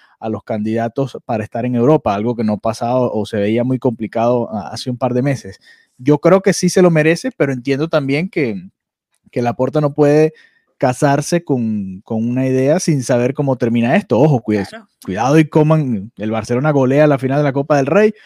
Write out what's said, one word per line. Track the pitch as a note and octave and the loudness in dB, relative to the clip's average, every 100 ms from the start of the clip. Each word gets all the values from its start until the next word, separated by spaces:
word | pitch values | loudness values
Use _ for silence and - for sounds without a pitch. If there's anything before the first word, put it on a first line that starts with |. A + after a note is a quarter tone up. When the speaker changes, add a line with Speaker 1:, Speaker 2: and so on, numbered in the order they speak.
| _ _ | _ _
Speaker 1:
a | A2+ | -8
los | G#2 | -8
candidatos | - A2 G#2+ A2+ A#2 - C3+ - | -6 -6 -4 -4 -4 -4 -6 -8
para | - A2+ | -6 -6
estar | G#2+ A#2 | -6 -6
en | A#2+ B2 | -4 2
Europa, | A#2+ D#3 A#2 | 4 2 2
algo | G2+ A2+ A#2 | -2 -2 -2
que | |
no | A2 G#2 | -4 -2
pasaba | A2+ A2 A#2+ B2+ B2 | -4 -4 -2 0 0
o | G#2+ | -2
se | G#2+ G#2+ | -4 -2
veía | G#2 A2+ | 0 0
muy | B2 C3 | 0 0
complicado, | C3 A2+ G#2+ A2+ A#2 B2 A#2 | -2 -2 -4 -2 0 0 -2
ah, | G#2+ D#2+ | -8 -10
hace | - - | -10 -10
un | B2 | -6
par | B2+ | -4
de | B2 | -2
meses. | C#3 C3 G2 - _ _ _ _ | -2 -4 -8 -18 _ _ _ _
Yo | B2+ D3 | 2 2
creo | E3+ F#3+ | 4 2
que | F#3+ | 2
sí | F3 F3+ | 0 0
se | - | 4
lo | F3+ | 4
merece, | D#3+ D3+ E3+ C4 | 4 2 0 -2
pero | - C#3+ | -2 -2
entiendo | C3 B2+ C3+ E3 | -2 -4 -2 -2
también | D#3 C3+ C#3 F#3+ | -2 0 -2 -2
que, | F3 B2+ G2 F#2 _ _ _ _ _ _ | -4 -4 -4 -12 _ _ _ _ _ _
que | B2+ | -4
Laporta | A#2+ - C3 D3+ | -2 -2 -2 0
no | D3+ | 0
puede | D3 D3 D3 D#3 - _ _ _ _ | 2 4 4 2 -2 _ _ _ _
casarse | C3 B2+ D3 C#3+ C#3+ F3 | -2 0 0 0 0 -4
con, | - C3 A2+ G#2+ F#2+ F#2 | -2 -2 -2 -4 -6 -12
con | - A2+ A#2 | -8 -4 -2
una | B2 C3 | -2 0
idea | C3 C3+ F3 | 0 2 0
sin | - D3 | 0 -2
saber | B2 B2 B2 | 0 0 0
cómo | C3+ C#3+ B2+ | -2 -2 0
termina | A#2 A#2 A#2 D3+ | 0 0 2 0
esto. | - G#2+ | 0 2
Ojo, | D#3 C3 | 4 2
cuida-, | - G#2 F#2+ | 0 -2 -2
Speaker 2:
Claro. | A3+ G#3+ _ | -10 -20 _
Speaker 1:
cuidado | - F#2 B2 D#3 | -8 -4 2 4
y | D3+ | 4
coman. | D#3+ D#3 D#3 C3+ G#2+ G#2+ - | 2 2 2 0 -4 -6 -8
El | G#2+ | -6
Barcelona | A2 A2 A#2+ D#3 | -4 -2 -2 0
golea | C#3+ B2+ C#3 D3+ | 2 2 4 4
la | C3+ | 2
final | C3 C#3 | 0 0
de | |
la | D3 | 0
Copa | C3+ C#3 C#3+ | -2 0 0
del | C3+ | 2
Rey, | F3+ G#3+ - | 2 2 0